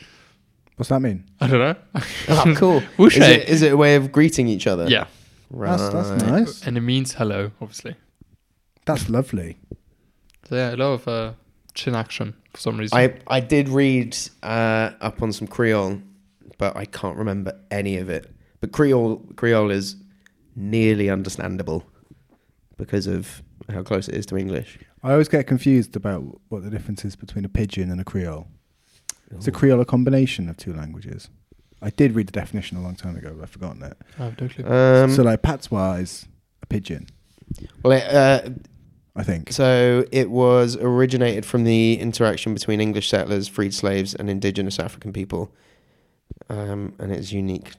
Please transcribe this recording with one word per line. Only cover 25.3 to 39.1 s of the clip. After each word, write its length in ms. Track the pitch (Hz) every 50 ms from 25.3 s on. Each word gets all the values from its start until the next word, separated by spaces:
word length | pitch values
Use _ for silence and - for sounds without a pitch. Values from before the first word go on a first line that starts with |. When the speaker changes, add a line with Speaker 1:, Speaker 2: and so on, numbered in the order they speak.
| - 147 131 -
Speaker 1:
confused 480 | 139 123 - 139 135 127 110 - -
about 280 | - 98 107 98 82 67 69 - - _ _
what 140 | 113 101 90
the 60 | 104
difference 340 | 107 98 - - 104 - -
is 100 | 101 98
between 300 | - - - - 104 98
a 40 | 95
pidgin 400 | - 110 107 98 - 98 92 90
and 80 | 90 90
a 20 | 95
Creole. 420 | - - 98 90 85 78 78 85 - - _ _ _ _ _ _ _ _ _ _ - - - _ _
Is 160 | - 87 101 139
a 40 |
Speaker 3:
Ooh. 20 | 135
Speaker 1:
Creole 280 | - 147 135 131 120
a 40 | 123
combination 640 | - - 123 127 135 135 135 135 127 - - 92 82
of 80 | 82 -
two 160 | - 95 85
languages? 560 | 78 76 76 80 - - 123 127 - - - _ _ _ _ _ _ _ _ _ _
I 80 | - 101
did 220 | - - 147 135 110
read 120 | 113 104 92
the 40 |
definition 460 | - 101 85 - - 104 92 - 95 90
a 40 |
long 140 | 90 90 92
time 220 | - - 92 85 87
ago, 160 | 85 76 80
but 80 | 78 82
I've 60 | -
forgotten 320 | - 95 95 85 - - 135
it. 140 | 139 131 _ - _ - -
Speaker 2:
I 60 | 127
have 180 | 117 113 -
no 60 | 127 127
clue. 180 | - - 127
Speaker 3:
Um, 460 | - 123 127 131 131 131 127 135 135
Speaker 1:
So, 100 | 131 139
like, 220 | 123 117 110 107 -
patois 520 | - - 135 - - 117 101 92 95 92 90
is 280 | 92 90 - - - - _ _ _ _ _ _ -
a 20 |
pidgin. 400 | - - 214 196 - 82 69 - - - _ _ _ _ _ _ _ - - - - - - -
Speaker 3:
Well, 100 | 131 135
it, 100 | 131 110
uh, 440 | 95 135 143 135 135 139 127 - 131 127 - - - _ - _ - _ _ _ _